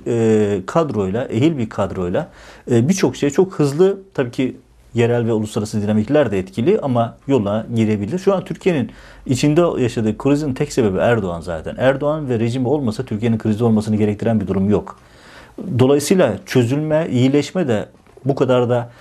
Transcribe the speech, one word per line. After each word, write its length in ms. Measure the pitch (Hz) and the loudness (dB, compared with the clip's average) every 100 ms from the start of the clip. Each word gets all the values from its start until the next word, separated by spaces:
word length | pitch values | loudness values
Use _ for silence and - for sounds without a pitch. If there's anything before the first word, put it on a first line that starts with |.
| - | -4
e, 580 | 117 110 110 101 101 92 | 0 2 4 2 -2 -2
kadroyla, 600 | 165 151 107 95 107 135 | -2 0 -2 -2 -2 -4
ehil 320 | 113 151 151 | 0 0 0
bir 120 | 113 | -6
kadroyla, 600 | - 95 95 87 104 175 - - - - | -4 -4 -2 -4 -2 -4 -12 -20 -18 0
e, 180 | 117 131 | 2 2
birçok 260 | 190 143 - | 2 0 0
şey 140 | 143 | -2
çok 240 | 143 190 | 2 0
hızlı, 440 | - 143 143 190 190 - | 2 -2 2 2 2 -8
tabii 180 | - 123 | -6 -6
ki 260 | - 127 - - _ _ | -2 -4 -4 -18 _ _
yerel 320 | 117 117 120 113 | 0 2 2 0
ve 80 | |
uluslararası 480 | 110 107 117 104 110 | 0 -2 -4 -4 -4
dinamikler 500 | 101 107 107 139 262 | 0 0 2 2 2
de 80 | 98 | 0
etkili 400 | 92 - 123 214 | -4 -4 0 0
ama 380 | 139 120 113 - - | 0 -2 -2 -6 -2
yola 400 | 135 101 107 113 117 | 0 0 -2 -4 -2
girebilir. 440 | 107 107 101 180 | 0 0 -4 -4
Şu 160 | 190 190 | 0 -2
an 80 | |
Türkiye'nin 480 | 185 170 - 170 120 - - - - | -4 -4 -2 0 -2 -8 -20 -16 -4
içinde 560 | 123 147 151 175 - | 0 2 4 2 2
yaşadığı 360 | 123 120 110 107 | -2 0 -2 0
krizin 360 | 135 143 151 | 0 0 -2
tek 200 | 131 147 | -4 -4
sebebi 240 | - 110 92 | 0 0 2
Erdoğan 440 | 98 117 95 85 | 2 2 -2 -6
zaten. 340 | 82 82 78 73 | -8 -8 -8 -2
Erdoğan 520 | 123 135 147 156 139 | 0 2 0 -2 -2
ve 100 | 117 | -2
rejimi 280 | 117 127 120 | -2 -2 0
olmasa 360 | 151 127 107 | 0 -2 -4
Türkiye'nin 340 | - 107 117 113 | -6 -4 0 0
krizde 260 | 113 104 | 0 0
olmasını 320 | 117 110 107 107 | 2 2 0 0
gerektiren 460 | 107 104 110 110 | 0 0 0 0
bir 60 | 92 | 0
durum 220 | 95 98 | 0 2
yok. 300 | 104 - - - - - - - - - 123 | 0 -2 -16 -20 -20 -20 -20 -20 -14 -6 2
Dolayısıyla 580 | 127 143 143 190 143 95 - | 4 4 4 2 2 0 -2
çözülme, 640 | 131 117 143 156 151 165 | 2 2 0 0 -2 0
iyileşme 560 | 123 131 143 143 185 151 | 2 4 2 0 -2 0
de 180 | 107 - - _ - 131 | -2 -4 -14 _ -10 -4
bu 100 | 139 | 0
kadar 340 | 131 127 120 | 2 2 2
da 200 | 120 117 - | 0 -2 -14